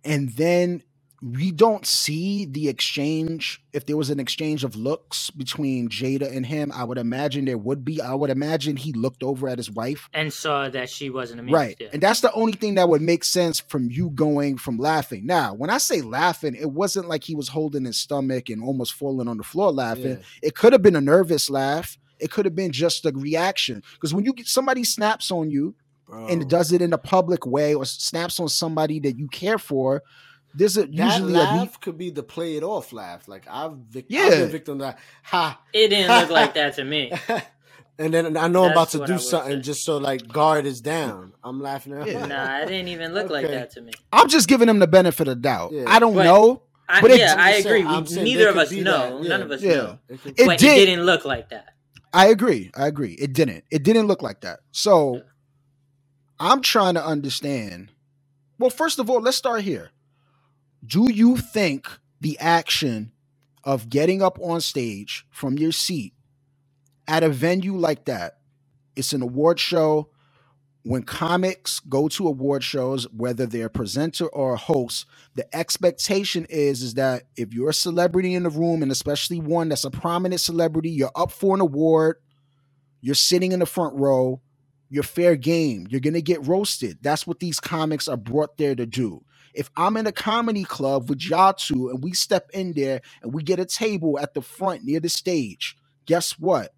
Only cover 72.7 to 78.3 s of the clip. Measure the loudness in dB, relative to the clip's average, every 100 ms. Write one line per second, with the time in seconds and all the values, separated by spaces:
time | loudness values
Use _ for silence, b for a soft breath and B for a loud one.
72.7 | -4 -2 -4 -6 -6 -4 -2 -4 -4 -6
73.7 | -6 -6 -4 -4 -4 -6 -2 -2 -2 0
74.7 | -2 0 -8 -12 b b -10 -8 -6 -6
75.7 | 0 0 0 -2 -2 -2 -6 -4 -2 0
76.7 | -2 -6 -2 -2 -2 -10 -10 -8 -2 -2
77.7 | 0 -2 0 2 2 0